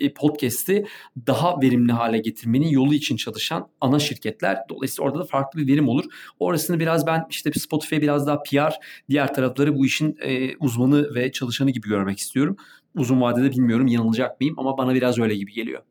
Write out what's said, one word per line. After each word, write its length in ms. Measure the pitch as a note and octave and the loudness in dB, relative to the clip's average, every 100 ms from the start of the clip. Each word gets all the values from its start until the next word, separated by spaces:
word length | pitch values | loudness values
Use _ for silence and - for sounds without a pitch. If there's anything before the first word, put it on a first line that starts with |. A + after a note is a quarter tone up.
e, 140 | C#3+ | -2
podcast'i 720 | - D3+ D3+ B2+ A#2+ - G3+ G3+ - - B2+ A#2+ | 0 0 0 -4 -4 -2 -2 -2 -12 -18 -6 -2
daha 340 | C3 F3 E3 | 0 0 2
verimli 300 | C3 B2 A#2+ | 4 4 4
hale 260 | A#2 A#2 A2 | 2 0 0
getirmenin 500 | G#2+ - A2+ B2 D#3+ | -2 -6 0 2 4
yolu 260 | C3+ C3+ | 4 4
için 220 | D3 - A2+ | 2 0 -4
çalışan 520 | - - - E3+ - _ | -6 -8 -4 -6 -8 _
ana 180 | B2+ C#3+ | 0 2
şirketler. 600 | D3 - A2 - G2 F#2+ - | 0 -4 -8 -2 -2 -2 -6
Dolayısıyla 420 | - C3 - C#3+ | -8 -6 -2 -2
orada 80 | D3+ | -2
da 60 | |
farklı 360 | - C#3 C#3 D#3+ | -2 -4 -2 -2
bir 120 | C3+ | 2
verim 160 | C#3+ C3+ | 4 4
olur. 160 | B2+ - - - - | 0 -2 -12 -20 -4
Orasını 420 | F3+ E3+ D#3+ E3+ | -2 0 0 0
biraz 260 | E3 E3 E3 | 2 2 2
ben 200 | E3 E3 | 0 -2
işte 220 | - D3+ | -4 -4
Spotify'a 500 | D3 - D#3 - D#3 | -4 -4 -4 -2 0
biraz 240 | D3 C#3+ C#3+ | 2 2 0
daha 160 | D3 | -2
P 140 | - C#3 | 0 0
R, 140 | D3+ - - - - | 0 -2 -10 -16 -2
diğer 260 | C#3+ C3+ | 0 0
tarafları 420 | - C3 C3+ D3 C#3 | 0 -2 2 0 2
bu 100 | C3 | 0
işin, 300 | - D#3 D3+ | 2 -2 -2
e, 340 | C3+ C3 C3 - | -4 -4 -4 -4
uzmanı 580 | C#3 A#2 C3 D3 D3 | -2 2 4 4 2
ve 180 | A#2+ B2+ | -2 -4
çalışanı 380 | - B2 A#2 C3+ | -4 -6 0 0
gibi 180 | A#2 G#2 | 0 -2
görmek 300 | G#2 G2 G2 | -2 -2 -4
istiyorum. 380 | - C3 D#3 G3 - - _ - | -4 0 0 -2 -12 -20 _ -4
Uzun 240 | A#2+ C3 | 2 2
vadede 300 | A#2+ A#2 C3+ | 4 2 2
bilmiyorum 360 | B2+ A#2+ A2+ C3 | 2 2 4 4
yanılacak 540 | A#2 A2+ A2+ B2 - | 4 2 0 -2 -2
mıyım 180 | C#3 D#3+ | -4 -2
ama 200 | C3 C3+ | -4 0
bana 160 | B2+ | 0
biraz 240 | B2+ B2+ A#2+ | 2 2 2
öyle 180 | A2 G#2 | 0 0
gibi 160 | G2+ | -4
geliyor. 300 | A2+ A2 C2 - | -8 -8 -10 -14